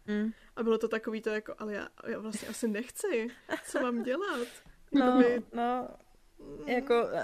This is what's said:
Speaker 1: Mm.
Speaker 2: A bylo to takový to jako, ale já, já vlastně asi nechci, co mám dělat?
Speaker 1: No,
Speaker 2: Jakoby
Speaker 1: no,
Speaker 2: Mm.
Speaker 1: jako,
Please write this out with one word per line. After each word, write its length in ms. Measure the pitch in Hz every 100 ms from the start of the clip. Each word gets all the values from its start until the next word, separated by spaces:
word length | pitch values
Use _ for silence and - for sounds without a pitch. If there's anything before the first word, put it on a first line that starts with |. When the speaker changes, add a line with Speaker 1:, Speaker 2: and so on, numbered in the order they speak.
| -
Speaker 1:
Mm. 240 | 208 220 226 - -
Speaker 2:
A 80 |
bylo 140 | 226 226
to 100 | 226
takový 340 | 220 226 220
to 80 | 220
jako, 260 | 214 214 -
ale 160 | 214
já, 140 | 202 - - -
já 120 | 226
vlastně 280 | 214 214 -
asi 200 | 214 233
nechci, 600 | 208 254 - 415 254 226 - - 320 -
co 160 | 311
mám 220 | 254 240
dělat? 440 | 233 269 392 285 240 - - - -
Speaker 1:
No, 140 | 285 254
Speaker 2:
Jakoby 380 | 254 240 240 -
Speaker 1:
no, 340 | 233 240 254 247 - - _ _ -
Speaker 2:
Mm. 300 | - - 294
Speaker 1:
jako, 380 | 247 269 233 220 165